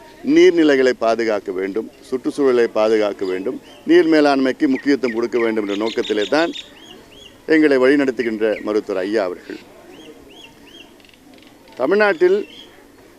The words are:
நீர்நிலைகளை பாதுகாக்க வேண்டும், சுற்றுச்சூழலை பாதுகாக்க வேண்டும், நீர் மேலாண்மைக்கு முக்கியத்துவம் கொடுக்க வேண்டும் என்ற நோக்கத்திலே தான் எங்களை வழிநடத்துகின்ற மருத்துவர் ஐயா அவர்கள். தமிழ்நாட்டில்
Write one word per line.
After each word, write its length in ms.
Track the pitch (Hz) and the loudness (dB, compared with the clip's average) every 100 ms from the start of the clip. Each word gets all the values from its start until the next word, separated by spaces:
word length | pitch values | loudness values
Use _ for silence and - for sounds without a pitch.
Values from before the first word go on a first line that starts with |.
| - - 127 | -20 -10 0
நீர்நிலைகளை 680 | 165 180 170 151 135 127 117 | 4 4 4 2 4 2 0
பாதுகாக்க 520 | 113 113 110 104 98 | -2 0 -2 -4 -6
வேண்டும், 380 | 92 98 104 117 - | -8 -6 -6 -8 -14
சுற்றுச்சூழலை 680 | - 131 151 147 135 123 113 | -8 -6 -6 -2 0 2 0
பாதுகாக்க 520 | 107 110 110 104 98 95 | 0 0 2 0 -4 -6
வேண்டும், 360 | 92 113 139 - - - | -6 -6 -10 -14 -10 2
நீர் 220 | 170 160 | 4 4
மேலாண்மைக்கு 600 | 156 143 139 131 123 151 | 4 4 2 0 0 0
முக்கியத்துவம் 480 | 131 139 135 123 113 | 0 0 -2 -2 -4
கொடுக்க 240 | 117 123 | -2 -2
வேண்டும் 300 | 117 107 101 | -2 -2 -4
என்ற 60 | 101 | -4
நோக்கத்திலே 400 | 113 113 107 104 | -4 -4 -4 -2
தான் 280 | 101 143 170 - - - - - - - - - - | 0 0 -2 -6 -16 -20 -20 -20 -20 -20 -20 -10 0
எங்களை 320 | 160 151 135 | 2 4 4
வழிநடத்துகின்ற 840 | 127 143 135 117 113 107 110 98 | 4 2 0 -4 -4 -2 -2 -2
மருத்துவர் 420 | 107 107 101 95 | -4 -4 -4 -6
ஐயா 200 | 98 110 | -4 -4
அவர்கள். 320 | 92 85 - - - - - - - - - - - - - - - - - - - - - - - - | -4 -8 -14 -18 -18 -20 -20 -20 -20 -20 -20 -20 -20 -20 -20 -20 -20 -20 -20 -20 -20 -20 -20 -20 -18 -6
தமிழ்நாட்டில் 720 | 131 202 208 160 180 208 - - - - - - - | -2 2 2 2 2 0 -4 -16 -20 -20 -20 -20 -20